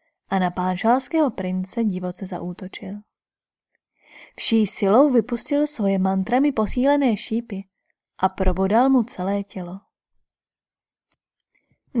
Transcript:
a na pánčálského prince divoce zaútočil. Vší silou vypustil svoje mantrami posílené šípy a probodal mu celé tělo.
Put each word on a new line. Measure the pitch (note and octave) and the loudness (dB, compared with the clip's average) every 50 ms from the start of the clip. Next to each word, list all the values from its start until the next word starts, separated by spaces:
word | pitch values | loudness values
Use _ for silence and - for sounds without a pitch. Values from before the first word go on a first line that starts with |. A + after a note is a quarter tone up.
| _ _ _ _ _ - | _ _ _ _ _ -2
a | G3 F#3+ | 0 0
na | F#3 F3+ | 0 0
pánčálského | F3+ - F3+ F#3 F3+ - - A3 B3 C4+ C4+ - E4 D#4+ D4+ B3 | 0 -2 -2 -2 -2 0 2 2 2 2 0 0 0 0 2 0
prince | - - F#3 F#3 F#3 F#3 F#3 - - A#3 A3+ | 0 -2 -4 -2 -2 -4 -4 -4 -2 -2 -2
divoce | G#3 F3+ F3+ F3+ F3+ F3+ - G3 | 0 -2 -2 -4 -6 -6 -8 -8
zaútočil. | F#3 F3+ - F3 F3+ F3 - F#3 F#3 - - G3 F#3+ G#3 G#3 - _ _ _ _ _ _ _ _ _ _ _ _ _ _ _ _ _ _ _ _ _ - - - - _ | -8 -8 -8 -8 -8 -8 -10 -12 -14 -12 -12 -12 -12 -12 -12 -14 _ _ _ _ _ _ _ _ _ _ _ _ _ _ _ _ _ _ _ _ _ -20 -20 -20 -18 _
Vší | - - - A3+ A3 G#3+ | -8 -2 0 2 2 2
silou | - - - G3+ F#3+ G3+ B3+ D4+ C#4+ | 0 -2 0 2 4 4 6 6 4
vypustil | B3 A#3+ A#3 - A#3 A#3 - - C#4+ C#4+ D4+ | 4 2 0 0 -4 -8 -4 -2 0 0 0
svoje | D4 - - G3+ G3 G3 F#3 | -2 -2 -2 0 0 0 2
mantrami | F#3 F#3+ G3 F#3+ F#3+ - A#3+ C4 C#4+ D4 | 0 0 0 0 0 0 2 2 2 2
posílené | C#4 - G#3+ G3 - B3 B3+ C#4 D4 C#4+ C#4 A#3+ G#3 | 0 0 -2 -2 0 0 2 2 2 2 2 2 0
šípy | - - - A3 A#3+ A#3 - F#3+ F#3+ - _ _ _ _ _ _ _ _ _ _ | -2 -4 -4 -4 -4 -4 -6 -8 -10 -10 _ _ _ _ _ _ _ _ _ _
a | - G3 F#3 | -2 -2 -2
probodal | - - F#3+ F3+ F3 F#3 F#3+ F#3+ G#3 A#3 C4 C#4 | 0 2 2 2 2 2 2 2 2 2 4 4
mu | C4+ B3 A3+ | 4 2 2
celé | - - - F#3 G3 G3+ G3+ G3+ | 0 -4 -6 -4 -2 -2 -4 -4
tělo. | - - F#3 F3 F3 F#3 G3 - _ _ _ _ _ _ _ _ _ _ _ _ _ _ _ _ _ _ _ _ _ _ _ _ _ _ _ _ _ _ _ _ _ _ _ _ _ _ _ _ _ - A#3 | -6 -10 -10 -10 -10 -12 -14 -16 _ _ _ _ _ _ _ _ _ _ _ _ _ _ _ _ _ _ _ _ _ _ _ _ _ _ _ _ _ _ _ _ _ _ _ _ _ _ _ _ _ 0 2